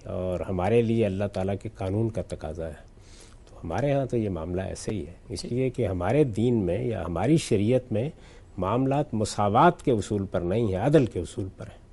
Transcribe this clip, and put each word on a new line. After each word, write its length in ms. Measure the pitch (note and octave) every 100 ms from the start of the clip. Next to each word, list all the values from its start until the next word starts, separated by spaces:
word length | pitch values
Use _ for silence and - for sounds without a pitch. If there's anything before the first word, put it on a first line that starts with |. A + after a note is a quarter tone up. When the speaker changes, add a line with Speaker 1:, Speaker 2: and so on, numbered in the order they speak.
| -
Speaker 1:
اور 340 | F#2+ F#2 F2
ہمارے 420 | - F#2 F#2 A#2
لیے 240 | A2+ A#2 G#2+
اللہ 200 | F#2+ G2+
تعالیٰ 220 | G2 F#2+ F#2+
کے 80 | G#2+ -
قانون 340 | F#2+ G#2 A2+
کا 120 | F#2+ -
تقاضا 400 | E2 D2+ D#2+ D#2+
ہے۔ 280 | D#2+ - - - - - - -
تو 60 | -
ہمارے 300 | E2+ A2 C#3+
ہاں 120 | C#3 C3
تو 120 | A#2+
یہ 120 | G#2+
معاملہ 320 | E2+ E2 F2+
ایسے 300 | F#2 E2 -
ہی 100 | G#2
ہے، 120 | D2+ - -
اس 120 | G2
Speaker 2:
جی۔ 80 | -
Speaker 1:
لیے 200 | B2 C3
کہ 180 | B2 G2+
ہمارے 360 | F#2 F2+ C#3
دین 320 | C#3+ G2+ B2 A#2
میں 280 | F2+ F#2+
یا 200 | B2 G2+ E2+
ہماری 320 | E2+ A2+ D#3+
شریعت 540 | - G#2+ G#2+ B2+ -
میں 180 | G#2 C#3+ - - - - -
معاملات 560 | F#2 A#2 C3+ C#3 D3
مساوات 720 | G#2+ A2 - G#2 A2 E3+ E3 -
کے 60 |
اصول 340 | A2+ - G#2 F#2+
پر 160 | F2+
نہیں 260 | F2 G#2+ A2+
ہیں، 100 | F#2
عدل 280 | B2+ D3+ A#2+
کے 140 | F#2
اصول 280 | E2+ - F#2+ -
پر 80 | -
ہیں۔ 200 | - -